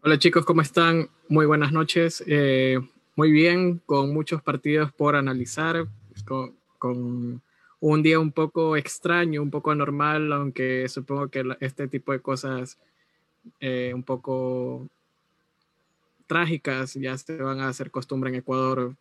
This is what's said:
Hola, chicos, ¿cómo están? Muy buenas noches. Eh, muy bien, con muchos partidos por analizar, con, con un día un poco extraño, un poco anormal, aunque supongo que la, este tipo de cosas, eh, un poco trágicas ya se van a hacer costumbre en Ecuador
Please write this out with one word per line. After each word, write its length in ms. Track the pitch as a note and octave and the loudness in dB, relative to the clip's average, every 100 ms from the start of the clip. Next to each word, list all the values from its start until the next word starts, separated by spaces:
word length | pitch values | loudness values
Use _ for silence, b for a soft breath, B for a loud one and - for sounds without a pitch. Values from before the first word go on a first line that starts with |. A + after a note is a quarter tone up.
Hola, 160 | D3+ D3+ | 4 4
chicos, 280 | F3 E3+ | 6 4
¿cómo 180 | D#3+ E3 | 4 2
están? 480 | D3+ - E3 E3 D3+ _ _ | 4 4 4 2 -2 _ _
Muy 160 | D#3 | 4
buenas 280 | D3+ D3+ D3 | 4 4 2
noches. 500 | D#3+ D3+ E3+ E3 - - | 0 0 2 2 0 0
Eh, 500 | D3 C#3 C3 C3 C3 B2+ _ _ - | 2 4 4 2 0 -2 _ _ 2
muy 160 | D#3 | 6
bien, 460 | D3+ E3 F3 F3+ F3 | 8 6 4 2 0
con 300 | - C#3 C#3 | 0 0 2
muchos 260 | D3+ D#3 D#3+ | -2 -2 -4
partidos 500 | - B2+ D3+ D3+ D3+ | -4 -4 0 0 0
por 240 | - D3 D3 | 0 2 2
analizar, 680 | C3+ C3 A#2 - D#3+ E3 E3 - - - | 0 -2 -6 -4 -4 -4 -6 -12 -20 -16
con, 300 | - C3+ B2+ - _ _ | -8 -8 -8 -16 _ _
con 640 | B2+ B2 A#2+ B2 A#2+ A#2+ b b b b | -6 -4 -6 -6 -6 -10 b b b b
un 220 | D#3 D3+ | 2 4
día 160 | D#3 D#3+ | 4 4
un 100 | D#3+ | 2
poco 460 | C#3+ D#3 - D#3+ D#3 | 0 -2 0 0 0
extraño, 680 | C#3 - F3+ F3 F3 D3+ | -4 -6 0 0 0 -2
un 80 | D3 | -4
poco 220 | D3 D3+ | -4 -2
anormal, 600 | D3+ C#3+ C#3+ D3 D#3 D3+ | 0 0 0 0 0 0
aunque 560 | C#3+ C#3+ B2+ C3 B2+ B2+ | -2 -2 -2 -2 -2 -4
supongo 400 | C3+ B2 C#3 C#3 | -6 -6 -6 -4
que 140 | C#3 | -4
la, 140 | B2+ C3 | -6 -4
este 280 | C3+ - C#3 | -8 -6 -6
tipo 240 | C#3 - | -6 -4
de 80 | C3+ | -6
cosas, 580 | - C3 C3+ B2+ B2+ - _ _ _ _ _ _ - _ | -4 -6 -4 -8 -8 -14 _ _ _ _ _ _ -20 _
eh, 320 | C#3 B2+ B2 | -6 -4 -4
un 120 | B2+ | -6
poco 840 | B2+ C3 C3 C3 B2+ B2+ B2+ B2+ C3+ _ _ _ _ _ _ _ _ _ _ _ _ _ _ | -6 -6 -4 -4 -2 -4 -6 -8 -14 _ _ _ _ _ _ _ _ _ _ _ _ _ _
trágicas 680 | E3 E3+ D#3+ - C3 C3 | 0 0 -2 -2 -4 -4
ya 220 | C#3 C3 C3 | -6 -8 -8
se 180 | - D#3+ | -10 -8
van 240 | C3+ C3+ | -6 -4
a 80 | C3+ | -6
hacer 220 | B2 C3+ | -6 -8
costumbre 400 | C3+ A#2+ C3+ C3 | -8 -6 -4 -4
en 60 | B2+ | -6
Ecuador 580 | B2+ C3 C3 C3 B2 C3+ | -4 -2 0 -2 -4 -8